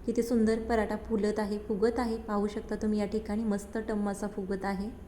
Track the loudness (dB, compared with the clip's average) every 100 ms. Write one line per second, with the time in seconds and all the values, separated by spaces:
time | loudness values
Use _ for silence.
0 | 0 0 2 4 4 4 2 2 2 -2
1 | -2 0 2 2 0 -2 -2 2 2 2
2 | 0 -2 -2 0 0 -2 -4 -2 0 2
3 | 0 -2 -2 -2 0 0 -2 -4 -2 0
4 | 0 0 -4 -4 -4 -2 -2 -2 -4 -8